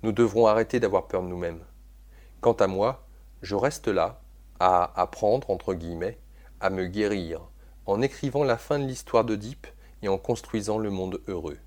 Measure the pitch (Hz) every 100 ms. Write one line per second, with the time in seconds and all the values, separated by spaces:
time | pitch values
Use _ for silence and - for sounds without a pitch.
0 | 110 104 117 107 113 107 113 123 110 95
1 | - 95 90 90 85 82 85 - - -
2 | - - - - 127 113 98 95 110 135
3 | - - - - 92 101 127 - - 92
4 | 85 120 - - - - 92 90 87 -
5 | 90 - 104 123 139 92 - 92 82 85
6 | 92 120 - - - - 95 95 90 95
7 | 104 101 82 82 82 - - - - 101
8 | 135 - 139 139 143 117 - 147 135 127
9 | - 120 117 104 107 139 - - - -
10 | 104 95 - 117 - 113 101 107 107 98
11 | 92 95 - 90 80 73